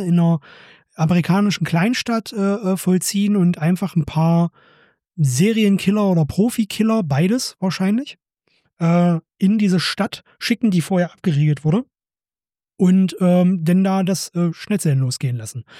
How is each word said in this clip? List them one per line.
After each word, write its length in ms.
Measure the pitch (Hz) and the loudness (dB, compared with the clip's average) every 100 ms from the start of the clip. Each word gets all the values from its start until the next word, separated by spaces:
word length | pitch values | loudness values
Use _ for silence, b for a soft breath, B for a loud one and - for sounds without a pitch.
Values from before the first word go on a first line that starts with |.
| 185 | 0
in 80 | |
einer 260 | 170 170 165 B B B B _ | 2 2 0 B B B B _
amerikanischen 720 | - 156 175 160 180 208 - 156 | -4 0 2 2 0 0 -2 -2
Kleinstadt, 680 | 165 202 247 - 226 - | 0 0 -2 -2 -4 -4
äh, 220 | 226 196 | -4 -2
äh, 220 | 202 190 190 | -2 -2 -2
vollziehen 600 | - 185 - 196 202 208 | 0 0 0 -2 0 2
und 220 | 175 180 | 2 0
einfach 380 | 156 185 190 170 | 0 -2 -2 -4
ein 80 | |
paar 460 | 147 156 160 170 170 b b b b b _ - | -2 0 2 2 0 b b b b b _ -4
Serienkiller 920 | 143 123 202 226 208 196 - 214 202 | -2 2 2 2 2 2 0 0 2
oder 140 | 175 | 2
Profikiller, 800 | 147 - 226 - 214 - 220 226 | 0 0 0 0 -4 -2 0 0
beides 540 | 170 135 185 247 - - | 0 0 0 0 -4 -6
wahrscheinlich, 560 | 185 - 190 226 285 - _ _ _ _ _ - | -6 -2 -2 -2 -6 -16 _ _ _ _ _ -4
äh, 400 | 170 175 175 165 - _ | 0 2 2 0 -6 _
in 200 | 190 220 | 0 2
diese 220 | 202 180 | 2 0
Stadt 420 | - - 190 - b b | -2 -4 -6 -8 b b
schicken, 320 | - 233 226 | -6 -2 0
die 100 | 180 | 0
vorher 320 | - 185 175 | 0 -2 -2
abgeriegelt 520 | - 196 143 151 143 | -4 -2 0 0 0
wurde. 200 | 156 190 269 _ _ _ _ _ _ _ _ - | 0 -2 -4 _ _ _ _ _ _ _ _ 0
Und, 380 | 180 185 190 - | 2 4 2 0
ähm, 440 | 180 180 180 190 | 2 4 2 0
dann 200 | 160 185 | 0 2
da 180 | 190 190 | 2 0
das, 320 | 185 190 - | -2 -4 -4
äh, 180 | 175 175 | -4 -4
Schnetzeln 460 | 165 - 202 160 135 | -4 -6 -2 0 0
losgehen 400 | 131 - 135 120 | -2 -4 -6 -6
lassen. 260 | 110 120 - B | -8 -14 -16 B